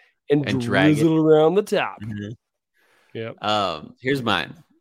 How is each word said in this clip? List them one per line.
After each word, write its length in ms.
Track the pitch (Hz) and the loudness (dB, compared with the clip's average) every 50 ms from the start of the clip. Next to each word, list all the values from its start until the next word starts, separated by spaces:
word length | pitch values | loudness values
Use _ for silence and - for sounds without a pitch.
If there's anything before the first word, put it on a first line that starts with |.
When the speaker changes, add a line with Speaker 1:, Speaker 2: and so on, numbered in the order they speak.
| _ _ _ _ _ - | _ _ _ _ _ -2
Speaker 1:
and 140 | 147 147 139 | 0 0 0
Speaker 2:
And 180 | 104 117 131 | -2 -4 -4
drag 360 | 120 120 101 95 95 151 151 143 | -2 0 2 4 4 4 4 4
it. 20 | |
Speaker 1:
drizzle 240 | 156 165 160 160 156 | 2 2 2 2 4
around 300 | 160 156 151 156 160 180 | 4 6 6 4 4 2
the 80 | 202 214 | 0 -2
top. 380 | - 208 175 131 104 95 - 101 | -2 -2 -2 -2 -4 -8 -12 -14
Speaker 2:
Mm-hmm. 280 | 113 107 104 104 104 117 _ _ _ _ _ _ _ _ _ _ _ _ _ _ _ - | -12 -12 -10 -10 -12 -14 _ _ _ _ _ _ _ _ _ _ _ _ _ _ _ -14
Speaker 1:
Yep. 220 | 117 113 117 - - | -12 -12 -12 -12 -6
Speaker 2:
Um, 540 | 101 104 107 107 101 92 80 76 - - - _ | -4 -2 0 0 -2 -2 -4 -8 -12 -18 -18 _
here's 220 | - 127 143 135 | -4 -4 -4 -2
mine. 320 | 120 113 101 85 73 - - - - _ _ _ | 0 -2 -2 -2 -2 -6 -12 -20 -20 _ _ _